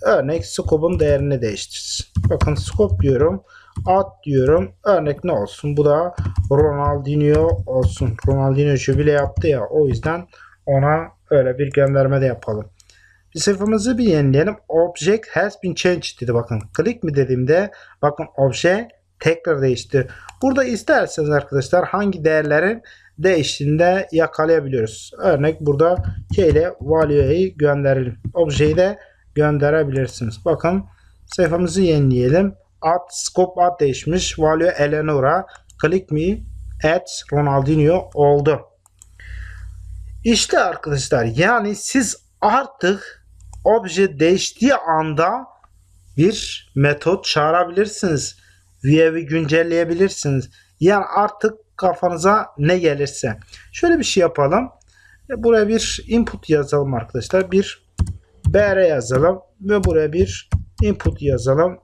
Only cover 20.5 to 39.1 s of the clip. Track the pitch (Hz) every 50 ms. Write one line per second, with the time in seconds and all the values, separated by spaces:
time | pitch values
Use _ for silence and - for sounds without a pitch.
20.5 | 262 269 262 247 240 196 - - 311 247 185 - - - 156 147 151 143 139 -
21.5 | 135 139 143 - - 180 170 - - 190 208 202 185 170 147 160 156 156 151 147
22.5 | 147 151 175 190 226 226 - - - _ _ _ _ - 151 185 185 165 135 -
23.5 | - - 143 143 151 156 170 175 185 196 185 - - 160 165 156 - - 156 160
24.5 | 165 160 147 135 131 123 110 110 - - - - - - - 196 165 139 143 156
25.5 | 156 - 151 147 143 139 160 170 180 180 - - - - - - - - 190 160
26.5 | 147 151 160 180 - - 127 139 156 160 160 147 147 147 139 135 151 175 190 190
27.5 | 185 147 147 147 143 143 139 135 135 135 131 120 110 - - - - 175 170 156
28.5 | 143 131 147 151 156 170 180 196 208 - - - _ _ _ _ _ 147 151 151
29.5 | 147 143 143 143 151 160 156 143 131 135 131 120 - - 123 113 - - - 170
30.5 | 156 151 - 165 185 196 196 - - _ _ _ _ _ _ _ - - 185 160
31.5 | 165 175 180 170 165 190 190 170 156 147 143 135 127 123 123 127 143 175 196 196
32.5 | 196 - _ _ _ _ - 160 170 180 - - - - - - - 185 185 180
33.5 | 185 185 175 175 175 - 151 139 123 - - 147 165 185 180 - - - 156 156
34.5 | 160 160 165 180 170 - 147 147 151 151 156 156 151 139 131 139 160 185 190 -
35.5 | - - _ _ - - - 156 175 190 190 - 151 151 160 185 208 226 - -
36.5 | - - - - - - - 156 165 180 180 - - - - - 147 147 147 143
37.5 | 139 139 135 139 160 156 147 151 170 185 175 - - 147 147 143 147 147 143 156
38.5 | 147 127 - - _ _ _ _ _ _ _ _